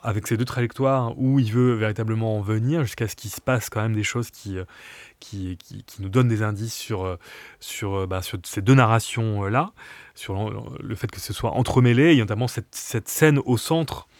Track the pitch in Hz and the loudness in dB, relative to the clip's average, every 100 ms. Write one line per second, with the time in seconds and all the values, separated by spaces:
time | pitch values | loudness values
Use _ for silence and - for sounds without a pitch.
0 | 117 104 - 113 120 127 120 - 135 135 | -2 -4 -2 -2 -2 -2 -4 0 0 2
1 | 117 - 131 139 113 117 123 113 110 104 | -2 -2 2 4 2 4 4 4 0 -2
2 | 110 110 113 107 101 110 120 165 127 - | -2 0 0 -2 0 0 0 0 -2 -2
3 | 113 - 101 - - 127 - 110 113 107 | -6 -6 -12 -8 -2 -2 -2 -4 -2 -2
4 | 98 120 113 - 101 95 90 - - - | -2 -4 -6 -10 -10 -10 -10 -16 -20 -20
5 | - _ - 98 92 92 - 101 - - | -20 _ -16 -10 -8 -10 -12 -20 -20 -12
6 | 98 117 123 107 107 101 113 - - 104 | 0 4 4 4 0 -2 -6 -8 -6 -4
7 | 92 87 - - - - - - 101 98 | -4 -6 -10 -20 -20 -20 -14 -8 -4 -2
8 | 92 95 - 98 - - 98 135 113 113 | -2 -4 -6 -10 -8 -4 4 6 6 4
9 | - - 113 101 98 120 180 - - - | 0 -4 -2 -2 0 -2 -2 -8 -20 -20
10 | - - - 98 107 104 - - - 104 | -20 -20 -8 -6 -4 -6 -12 -12 -10 -8
11 | 113 - - 104 117 - 123 131 123 120 | -8 -10 -10 -6 -4 -2 0 4 6 6
12 | 160 143 104 107 123 - - - - 117 | 6 6 4 0 -2 -4 -10 -12 -6 -6
13 | - - 156 143 127 120 - 160 160 - | -6 4 4 4 2 0 2 0 0 -6
14 | - _ | -12 _